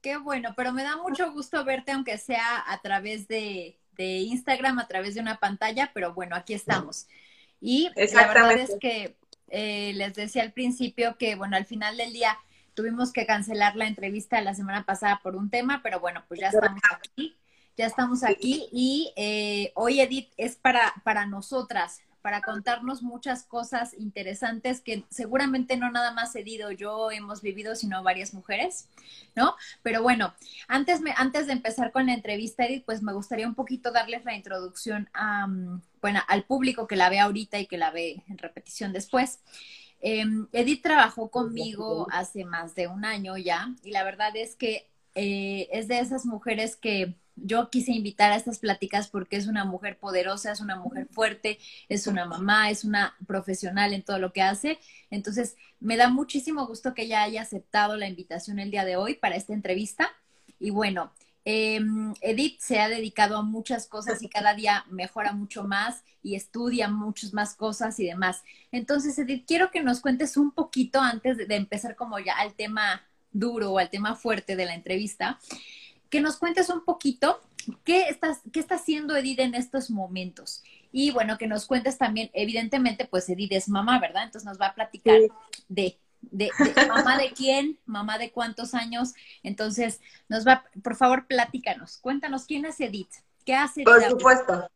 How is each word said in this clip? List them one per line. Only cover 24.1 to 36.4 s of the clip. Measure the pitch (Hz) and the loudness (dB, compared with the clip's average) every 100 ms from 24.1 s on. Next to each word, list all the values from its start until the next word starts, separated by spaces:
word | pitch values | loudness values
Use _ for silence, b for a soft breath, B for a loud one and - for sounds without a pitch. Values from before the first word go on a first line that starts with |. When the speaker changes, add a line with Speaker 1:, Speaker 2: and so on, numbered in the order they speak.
| 202 190 202 226 226 254 254 | -8 -10 -6 -6 -4 -4 -4
Speaker 1:
que | - 214 - | -6 -8 -8
seguramente | - 240 262 277 262 254 254 | -10 -2 0 2 0 0 0
no | 247 | 0
nada | 240 240 | 0 0
más | 233 233 240 | -2 -6 -6
Edith | 202 220 | -10 -10
o | 208 | -8
yo | 190 208 214 220 | -8 -8 -4 -4
hemos | 214 208 208 | -4 -10 -8
vivido, | 208 190 214 | -8 -8 -8
sino | 226 214 190 | -6 -4 0
varias | 185 185 196 | 0 0 -4
mujeres, | 196 - 202 339 - - b b b b | -12 -6 -4 -2 -6 -16 b b b b
¿no? | - 269 - B B | 2 2 2 B B
Pero | 233 226 | -2 2
bueno, | 240 240 196 - b b b | 4 4 2 -4 b b b
antes | 262 285 349 | 0 4 2
me, | 311 262 | 2 0
antes | 262 294 285 | 2 0 0
de | |
empezar | 254 226 226 233 | -2 -2 -2 -2
con | 262 262 | 2 2
la | |
entrevista, | 240 208 208 220 - 240 | 0 -2 -4 -6 -2 -2
Edith, | 262 | -2
pues | - 220 | -6 -6
me | 208 | -4
gustaría | 196 202 226 226 | -6 -6 -4 -4
un | 226 | -4
poquito | 262 254 247 | -6 -4 0
darles | 233 220 240 | 0 0 -6
la | 247 208 | -8 -10
introducción | 196 190 180 180 - 208 202 | -8 -8 -8 -10 -8 -6 -6
a, | - 214 208 196 | -4 -2 -2 -2
mm, | 185 180 180 - _ | -4 -6 -10 -12 _
bueno, | 202 202 - | -2 0 2
al | 202 | 0